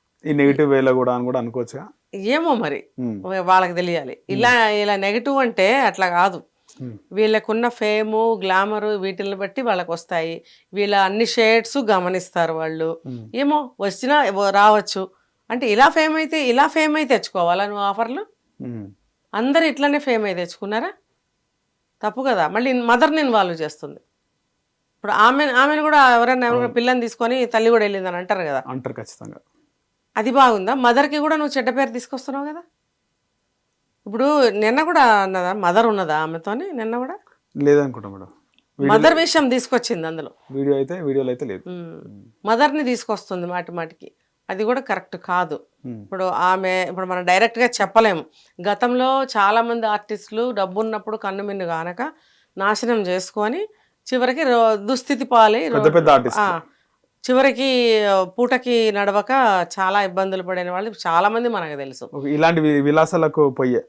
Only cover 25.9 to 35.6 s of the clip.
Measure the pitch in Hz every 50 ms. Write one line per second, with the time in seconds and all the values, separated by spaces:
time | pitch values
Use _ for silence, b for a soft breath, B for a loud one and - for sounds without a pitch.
25.9 | 302 294 277 254 240 233 233 240 262 254 247 240 240 247 247 233 240 247 233 247
26.9 | 262 254 233 226 - - 240 226 247 262 247 240 240 220 226 226 233 226 214 208
27.9 | 202 196 185 185 175 175 180 185 214 190 175 151 139 131 - 127 131 127 123 127
28.9 | 123 120 107 - - - 110 107 101 - _ _ _ _ _ _ _ _ _ _
29.9 | _ _ _ _ - 214 220 254 233 277 269 247 226 202 185 202 254 269 247 240
30.9 | 240 262 285 294 294 302 294 311 320 311 302 285 - 269 240 247 233 262 269 247
31.9 | 226 247 247 - - 254 - - 269 277 285 294 302 339 339 _ _ _ _ _
32.9 | _ _ _ _ _ _ _ _ _ _ _ _ _ _ _ _ _ _ _ _
33.9 | _ _ - 208 196 226 262 285 302 294 262 226 196 208 214 214 240 285 311 311
34.9 | 349 330 269 240 214 202 196 190 190 185 180 180 196 214